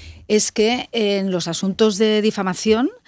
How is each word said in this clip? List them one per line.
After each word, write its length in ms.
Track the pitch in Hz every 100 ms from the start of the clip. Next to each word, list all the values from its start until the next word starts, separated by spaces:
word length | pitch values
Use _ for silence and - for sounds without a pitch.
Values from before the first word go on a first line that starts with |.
| - - -
es 240 | 214 -
que 360 | - 214 247 -
en 380 | 233 208 202 190
los 180 | 180 165
asuntos 480 | 165 196 190 220 190
de 220 | 220 214
difamación, 680 | 214 208 190 175 220 220 294 494